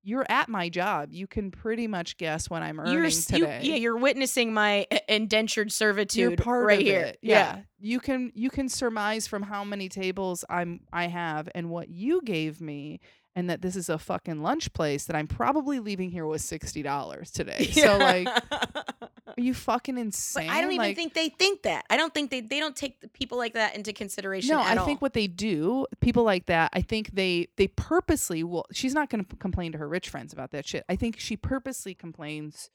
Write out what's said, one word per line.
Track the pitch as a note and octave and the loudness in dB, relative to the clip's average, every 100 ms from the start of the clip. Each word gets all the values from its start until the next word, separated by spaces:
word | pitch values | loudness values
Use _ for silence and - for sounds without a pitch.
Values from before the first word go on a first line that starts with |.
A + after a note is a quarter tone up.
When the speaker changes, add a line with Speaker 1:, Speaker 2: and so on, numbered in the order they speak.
Speaker 1:
you're | F#3+ B3+ C4 | -2 -2 2
at | B3+ C4 | 2 2
my | G#3+ E3+ | -2 -2
job. | F3 F#3+ F3 D3 | 0 0 0 -4
You | E3 F#3+ | -10 -8
can | A3 G3 | -6 -6
pretty | - A3 A3+ A3+ | -6 -4 -2 -2
much | F#3+ E3+ - | -2 -6 -4
guess | E3 D#3+ - | -4 -2 -4
what | E3 | -4
I'm | D#3+ D#3 | -4 -4
Speaker 2:
You're | A3 | 0
Speaker 1:
earning | C#4+ D#4+ | 2 4
Speaker 2:
s-, | - - | 2 2
you, | - | 2
Speaker 1:
today." | E4 B2+ | 2 0
Speaker 2:
yeah, | C4+ D4+ | -2 0
you're | A#3 A#3 | 0 2
witnessing | C4+ C4+ C4 - A3+ | 2 2 0 0 2
my | A3 G#3 G3+ F#3+ | 4 4 2 2
i-, | G3+ - | -2 2
indentured | G#3+ G#3+ G#3+ A3 - G#3 | 0 4 2 2 0 -2
Speaker 1:
You're | |
Speaker 2:
servitude | - G#3+ G3+ G3+ A3+ A#3+ F3 | 2 2 2 0 2 2 2
Speaker 1:
part | A#3 B3 G#3+ | 2 2 6
Speaker 2:
right | G#3 | 6
Speaker 1:
of | G#3 | 6
Speaker 2:
here. | F#3+ | 4
Speaker 1:
it. | C3 - | 0 -4
Speaker 2:
Yeah. | A3 G#3+ F3 G3 | 6 6 6 -2
Speaker 1:
Yeah. | - _ | -14 _
You | G#3 B3 | -4 -2
can, | - C4 B3 - | 0 -2 -2 -2
you | B3+ | -2
can | C4+ C4 | -2 -4
surmise | - B3 A3+ G#3 A3 G#3+ | -2 -2 0 -2 -2 -2
from | G#3 | -4
how | G3+ G3+ | -4 -6
many | G3+ G3+ F#3+ | -6 -6 -6
tables | G3 F#3 F#3 F#3 F3 - | -2 -2 0 -2 -2 -2
I'm, | F3 F3 E3+ _ | -2 -2 -6 _
I | E3+ F3 | -4 -2
have | F3 E3+ D3+ D#3 F3 | -2 -2 -4 -4 -6
and | E3+ | -6
what | E3+ - | -6 -8
you | E3+ A#3 F4+ | -6 0 0
gave | B3+ E3 D#3 D#3 | 0 -2 -2 -4
me, | D#3 C#3+ D3 E3 - _ _ F3+ | -10 -8 -10 -14 -18 _ _ -4
and | F3 | -2
that | E3 | -2
this | F3+ F#3 | -2 -4
is | E3+ | -2
a | D#3+ | -4
fucking | - F3+ - D#3 | -2 -6 -4 -4
lunch | D#3+ D4+ - | -2 -2 -4
place | - D#3 C#3+ - | -2 -2 -2 -2
that | D#3+ | -4
I'm | D#3 | -2
probably | - A#3+ D4 C#4 C#4 | 0 2 2 0 -4
leaving | G#3+ F#3+ F#3 | -4 -4 -4
here | F3 D#3 | -4 -4
with | D#3 | -4
sixty | - D#3+ - D3+ | -4 -8 -8 -6
dollars | C#3+ C#3+ E2 C#2 - | -4 -4 -4 -10 -10
today. | - B2 - - | -6 -4 -2 2
Speaker 2:
<laughs> | |
Speaker 1:
So, | - C#4 G3+ | 6 8 8
like, | C4 F#3 F3+ | 6 4 2
Speaker 2:
Yeah. | A#3+ - C#4+ A#3 D4 - - A#3 _ - | 0 -2 -4 -4 -6 -10 -14 -20 _ -14
Speaker 1:
are | - | -4
you | B3 | -2
fucking | B3 - A#3+ - B3+ | -2 -2 -2 -2 -6
insane? | A3+ - - - D#3+ | -4 -6 -6 -4 -2
Speaker 2:
But | D4+ | 0
I | |
don't | F4+ | 0
even | F#4 G#3 | 2 0
Speaker 1:
Like | G3+ | -2
Speaker 2:
think | E4 | -4
they | E4 D#4+ | 0 -2
think | - F#4+ G4 | 2 2 2
that. | G#3 D3+ - | -2 -4 2
I | A#3+ | 2
don't | D#4+ | 2
think | - C#4+ | -2 -2
they, | C4 | -4
they | A3 C#4 | -2 -2
don't | D4+ - | -2 -4
take | C#4 - | -8 -8
the | - | -20
people | _ C4 B3 | _ -6 -4
like | A#3 | -2
that | A#3 G#3+ - | 0 0 0
into | G3+ | -8
consideration | G#3 G3+ - F#3+ F#3+ B3 | -8 -8 -6 -4 -2 2
Speaker 1:
No, | D4+ | 4
Speaker 2:
at | F#3 G#3 | 6 4
Speaker 1:
I | |
think | F3+ C#4+ | 2 0
Speaker 2:
all. | C4+ | 0
Speaker 1:
what | |
they | A3+ G3+ | 0 0
do, | F3 G#3+ D#3+ E3 B3+ C4+ - | 0 0 2 2 0 -2 2
people | A#3+ A#3+ | 4 6
like | A3+ F#3 - | 6 4 4
that, | E3+ D#3+ | 4 4
I | - | 2
think | - A3 G#3+ | 0 -2 -2
they, | F#3+ F#3 F3 - - | 0 2 2 0 2
they | F#3+ | 2
purposely | - - E4+ - D#4 - E3 | 2 2 0 2 0 0 -2
will, | E3+ F3 - | -2 -2 -4
she's | - C4 D4 | -4 0 0
not | C#4+ | 0
gonna | A3 | -2
p-, | F#3+ - | -4 -6
complain | G3 F#3 E3+ | -4 -2 -4
to | D#3 | -6
her | D3 | -4
rich | F3 - | -4 -6
friends | C#3+ B2 | -12 -12
about | E3 B2+ | -12 -8
that | D3 - | -8 -6
shit. | D#3+ - | -8 -4
I | F#3 | -2
think | A#3 G#3+ | -2 -4
she | - A3 | -6 -6
purposely | - C4 C4+ B3+ G3+ | -2 -4 -4 -10 -12
complains | F3+ E3+ D#3+ D3 D3+ D3+ - - | -12 -14 -12 -10 -8 -10 -14 -20